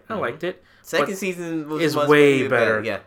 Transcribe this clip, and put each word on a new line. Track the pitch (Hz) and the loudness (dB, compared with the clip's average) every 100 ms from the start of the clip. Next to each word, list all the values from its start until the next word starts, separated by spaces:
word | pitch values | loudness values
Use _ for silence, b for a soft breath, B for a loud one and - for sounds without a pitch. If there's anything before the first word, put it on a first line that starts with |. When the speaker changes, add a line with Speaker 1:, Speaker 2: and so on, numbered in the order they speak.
| - | -10
Speaker 1:
I | |
Speaker 2:
Mm-hmm. | 208 | -6
Speaker 1:
liked | 123 156 | -6 -6
it." | 170 - _ b | -8 -10 _ b
Speaker 2:
Second | b 160 143 | b -2 -2
Speaker 1:
But | 190 | -2
Speaker 2:
season | 190 175 170 160 151 | -6 -6 -6 -8 -6
was | 156 | -2
Speaker 1:
is | 156 143 | -2 0
Speaker 2:
much | 147 | 4
Speaker 1:
way | 147 143 135 135 | 6 6 4 2
Speaker 2:
better. | 123 110 107 | 0 0 0
Speaker 1:
better. | |
Speaker 2:
Yeah. | 107 98 | -4 -8